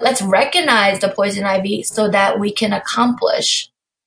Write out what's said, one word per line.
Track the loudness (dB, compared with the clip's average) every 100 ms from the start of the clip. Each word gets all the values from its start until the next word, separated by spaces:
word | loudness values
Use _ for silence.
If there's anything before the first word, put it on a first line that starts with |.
let's | 0 0
recognize | 2 2 2 0 2 4 2 2
the | -2
poison | 0 -2 -2
ivy | -2 -2 -2 -4
so | -4 -2 0
that | 2 2 0
we | -2
can | -2 -2
accomplish | -2 -4 0 0 0 0 0 0 -4 -6 _ _ _